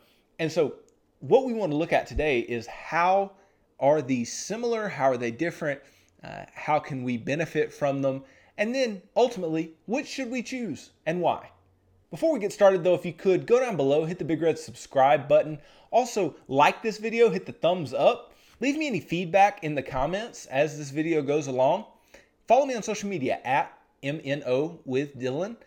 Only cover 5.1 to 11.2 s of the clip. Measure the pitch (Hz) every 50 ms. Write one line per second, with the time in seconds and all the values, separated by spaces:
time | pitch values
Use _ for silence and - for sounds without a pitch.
5.1 | 127 123 123 117 113 120 165 170 165 - 165 147 139 - - _ _ _ _ _
6.1 | _ _ - - 104 98 95 - _ - - 151 151 143 - - 139 131 123 123
7.1 | 123 113 113 131 139 160 156 156 - 151 151 - - - 147 139 139 139 135 135
8.1 | 135 135 - _ _ _ _ _ _ - 208 226 254 269 254 226 202 185 _ _
9.1 | - 214 247 240 240 185 175 160 160 160 170 165 - _ _ 185 226 302 - -
10.1 | - 269 262 226 262 247 - - 262 247 233 180 123 - - - _ _ - 160
11.1 | 170 180